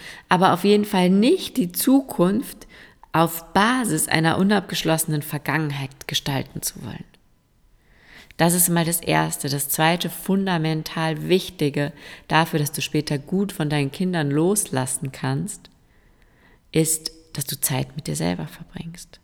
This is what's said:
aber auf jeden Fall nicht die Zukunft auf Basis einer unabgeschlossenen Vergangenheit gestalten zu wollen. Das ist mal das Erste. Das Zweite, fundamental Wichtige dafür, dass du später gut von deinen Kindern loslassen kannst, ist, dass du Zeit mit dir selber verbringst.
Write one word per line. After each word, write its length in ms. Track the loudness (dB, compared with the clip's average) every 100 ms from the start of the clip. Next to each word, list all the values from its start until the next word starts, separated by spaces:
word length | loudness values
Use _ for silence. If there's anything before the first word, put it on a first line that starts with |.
| -14 -10 0
aber 240 | 4 4
auf 120 | 4
jeden 200 | 4 4
Fall 260 | 4 4 4
nicht 460 | 6 6 4 0 -2
die 160 | -2
Zukunft 960 | 0 4 4 4 2 2 0 -4 -12 -20 -20 -20 _ -2
auf 400 | 2 2 0 -2
Basis 560 | 2 2 2 0 0 0
einer 300 | 2 4 4
unabgeschlossenen 840 | 4 2 0 -2 0 0 0 -4
Vergangenheit 840 | -4 -6 -2 -2 -2 -4 -8 -12 -8
gestalten 560 | -6 -2 -4 -4 -8
zu 200 | -8 -8
wollen. 200 | -12 -12 -16 _ _ _ _ _ _ _ _ _ -20 -20 -10 0
Das 180 | 2
ist 160 | 4 2
mal 140 | 2
das 160 | 0 -2
Erste. 480 | 0 0 0 -2 -4
Das 200 | -4 -2
Zweite, 400 | 0 2 2 -2
fundamental 1200 | -6 -2 0 0 0 0 -2 -4 -4 -4 -2 2
Wichtige 640 | 0 0 -2 -2 0 -4 -6 -18 -16 -2
dafür, 300 | 0 2 0
dass 140 | -2
du 80 | -4
später 380 | -4 -2 -2 -4
gut 340 | -2 -2 -2
von 160 | -2 -2
deinen 240 | 0 -2
Kindern 380 | -2 -2 0 0
loslassen 840 | 2 2 2 -2 -2 -4 -4 -8
kannst, 560 | -6 -4 -4 -6 -10 -20 _ _ _ _ _ _ _ _ _ _
ist, 400 | 0 0 -2 -6 -14 -14
dass 100 | -10
du 160 | -8 -4
Zeit 360 | -2 -2 -4 -8
mit 100 | -6
dir 100 | -4
selber 300 | -2 -2 -6
verbringst. 720 | -14 -16 -14 -14 -16 -18 -20